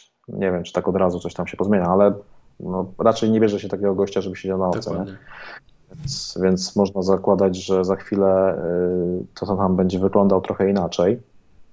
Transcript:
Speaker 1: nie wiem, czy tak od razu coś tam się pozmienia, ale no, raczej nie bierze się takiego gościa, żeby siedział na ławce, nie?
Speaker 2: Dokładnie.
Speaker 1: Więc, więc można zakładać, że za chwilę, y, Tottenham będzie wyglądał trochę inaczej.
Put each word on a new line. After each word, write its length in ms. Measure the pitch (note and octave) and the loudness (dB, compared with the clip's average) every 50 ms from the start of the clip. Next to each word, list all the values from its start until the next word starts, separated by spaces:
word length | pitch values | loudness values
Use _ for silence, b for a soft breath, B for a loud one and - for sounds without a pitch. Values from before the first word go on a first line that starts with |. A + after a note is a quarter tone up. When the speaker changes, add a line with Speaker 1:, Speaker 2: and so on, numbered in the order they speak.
| _ _ _ _ _ | _ _ _ _ _
Speaker 1:
nie 240 | - - G2+ G2 F#2+ | -12 -6 -4 -2 -2
wiem, 120 | F2+ F2 E2+ | -2 -2 -4
czy 100 | - - | -4 -4
tak 140 | F2+ F2+ | -4 -2
od 80 | G2 F2+ | 0 0
razu 240 | F#2+ F#2 F2+ F2 F2 | 2 2 0 0 -2
coś 140 | - F2 - | -8 -8 -8
tam 140 | - F2+ | -8 -10
się 100 | - - | -8 -6
pozmienia, 280 | - F#2 G2+ G#2 F#2+ F2 | -4 0 0 2 2 2
ale 280 | F2 F#2 G2 G2+ G2+ G2 G2+ - - - - _ _ _ - | 2 4 6 6 4 4 0 -10 -20 -20 -20 _ _ _ -14
no, 340 | - F2+ F#2 F#2 F#2 F#2 - - | -10 -6 -6 -6 -6 -6 -4 2
raczej 320 | E2 A2+ A2 - A2+ A2 | 2 2 2 4 2 2
nie 80 | A2 A2 | 4 4
bierze 200 | A2 G#2 G2+ F#2+ | 4 2 2 -2
się 100 | G2+ G2 | -4 -6
takiego 260 | - F#2+ G2+ G2+ F#2+ | -6 -2 0 0 2
gościa, 260 | F#2+ G2 G2 - G2 | 0 0 0 -2 -4
żeby 140 | G2 G2 F2+ | -4 -4 -8
siedział 220 | - - F#2+ F#2+ | -8 -6 -4 -2
na 80 | F#2+ F#2+ | 0 0
ławce, 260 | F2+ F2 A2 A#2 - | 0 0 -2 -4 -4
nie? 60 | G2 | -6
Speaker 2:
Dokładnie. 200 | F#2+ G2 G2 F#2+ - B B B B B B B B _ _ _ _ _ _ - | -6 -6 -8 -10 -16 B B B B B B B B _ _ _ _ _ _ -18
Speaker 1:
Więc, 440 | - - - - - - - - G2 F#2 | -12 -10 -10 -10 -10 -10 -10 -4 0 2
więc 320 | F#2 F#2 F#2 - - - | 2 2 0 -2 -4 0
można 260 | G#2 G2+ F#2+ G2 G2 | 0 0 2 0 -2
zakładać, 560 | F2+ F#2 F#2+ F#2 - G#2 G2 F#2+ G2 F#2+ F2+ | 0 0 0 2 4 2 2 4 4 2 0
że 280 | F#2 F#2 - F#2+ F#2 F#2 | -2 -4 0 0 0 2
za 100 | F#2 F#2+ | 0 -2
chwilę, 680 | F#2+ - - G#2 G2 G2 F#2+ F#2+ F#2+ F#2+ F#2+ E2 - E2 E2 F2 F2+ F2+ F2+ F2+ F2+ F2 F2 F2+ F2+ | -4 -2 -4 0 2 2 4 4 4 4 2 0 -2 -2 -2 0 0 0 0 0 0 0 -2 -2 -4
y, 40 | - - - - | -6 -10 -10 -10
Tottenham 360 | - G#2 G2 F#2+ G2 F#2 F#2 | -4 -4 -2 0 2 2 2
będzie 240 | F#2 F#2 F#2 F#2+ F#2 | 2 2 0 0 0
wyglądał 420 | F#2+ G2 - G#2 G2+ G2 G2 F#2+ | 0 2 4 4 4 4 4 2
trochę 280 | F#2+ - F#2 - G2 G2 | 0 -2 -2 0 2 2
inaczej. 500 | G2+ G2 F2 E2+ - - F2 G2 A#2+ B2 - _ _ - _ _ _ - - _ | 2 2 0 -2 0 0 2 2 0 -2 -6 _ _ -20 _ _ _ -20 -20 _